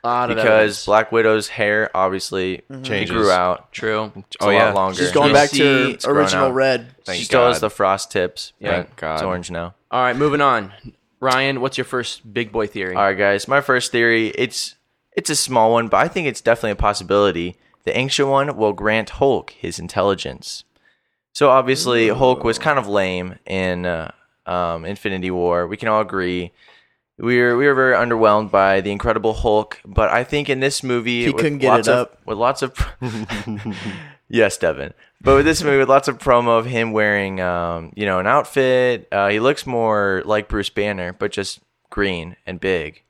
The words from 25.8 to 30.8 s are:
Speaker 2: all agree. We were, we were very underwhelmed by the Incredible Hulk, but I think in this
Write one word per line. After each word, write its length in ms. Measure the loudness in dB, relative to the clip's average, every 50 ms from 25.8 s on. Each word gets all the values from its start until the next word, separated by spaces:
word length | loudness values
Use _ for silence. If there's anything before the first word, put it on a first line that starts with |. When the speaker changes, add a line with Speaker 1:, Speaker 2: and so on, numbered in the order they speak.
| -2
Speaker 2:
all 140 | 0 0 0
agree. 500 | 0 -2 -4 -4 -2 -2 -2 -4 -6 -8 _ _ _ _ _ _ _ _ _ _ _ _ _
We 220 | -8 -2 0 2 2
were, 160 | 4 4 2
we 120 | 4 2
were 60 | 2 4
very 200 | 4 2 2 4
underwhelmed 560 | 2 2 0 2 4 4 4 4 4 0 2
by 300 | 2 4 4 6 4 2
the 100 | 0 -2
Incredible 420 | -6 -4 -2 -2 -2 0 0 -2 -2
Hulk, 440 | 0 0 2 2 2 0 -2 -12 -20 _
but 240 | -6 0 0 0 2
I 160 | 2 0 -2
think 240 | 0 -4 -4 -2 -2
in 100 | -2 0
this 240 | 0 -2 -2 -2